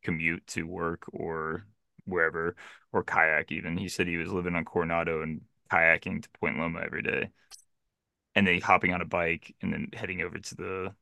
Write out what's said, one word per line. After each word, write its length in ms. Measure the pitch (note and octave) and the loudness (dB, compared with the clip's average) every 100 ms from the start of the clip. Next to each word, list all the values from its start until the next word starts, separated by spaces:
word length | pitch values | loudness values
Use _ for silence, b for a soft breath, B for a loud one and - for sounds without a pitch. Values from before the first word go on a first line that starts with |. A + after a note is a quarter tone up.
commute 440 | - E2 E2 F2 - | -2 0 0 -2 -6
to 160 | - | -6
work 400 | E2 F2+ E2+ E2+ - | -6 -2 -2 -4 -8
or 540 | - E2 D#2+ D#2+ E2 - _ _ _ | -8 -6 -4 -2 -4 -8 _ _ _
wherever, 520 | - F2+ E2 D#2+ E2 - B B B | -4 2 2 2 -4 -4 B B B
or 100 | - | -2
kayak 480 | - - D#2+ D#2 D2+ | 2 4 6 4 0
even." 240 | D#2 E2+ E2+ | -6 -4 -2
He 100 | F#2+ | -4
said 180 | - F2 | -2 0
he 80 | E2+ | 0
was 140 | E2 | -2
living 220 | F#2+ F2+ F2 | -2 0 -2
on 80 | |
Coronado 580 | D#2 F2+ E2 E2+ E2 D#2+ | -2 -2 0 0 0 -2
and 200 | D#2 D#2 - _ _ | -4 -6 -10 _ _
kayaking 520 | F#2 E2 E2 - F2 | 4 6 4 2 -6
to 60 | - - | -8 -4
Point 180 | D#2+ C2+ | -2 0
Loma 220 | E2 E2 | -2 -2
every 200 | E2 E2+ | -6 -4
day. 280 | - A#2 G#2 _ B B _ _ _ _ _ _ _ | -2 -2 -2 _ B B _ _ _ _ _ _ _
And 120 | - G2 | 2 4
then 140 | F2 | 4
hopping 320 | - F2+ F#2 | 6 4 4
on 80 | F2 | -2
a 40 | E2 | -2
bike 480 | F2 E2+ E2+ - - | 0 0 -2 -6 -8
and 100 | F#2+ | -6
then 160 | D#2+ - | -4 -6
heading 260 | - F#2 F#2 | -8 -8 -6
over 160 | E2+ - | -6 -6
to 160 | F#2 | -12
the 400 | - F2+ F#2+ F#2 G2+ | -10 -8 -6 -6 -10